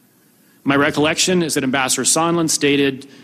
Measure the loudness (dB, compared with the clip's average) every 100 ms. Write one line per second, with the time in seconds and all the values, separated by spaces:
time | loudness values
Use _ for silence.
0 | _ _ _ _ _ _ 0 2 2 0
1 | 0 0 0 0 0 -2 -2 0 0 -2
2 | 0 0 0 0 0 0 2 2 0 -2
3 | -10 -20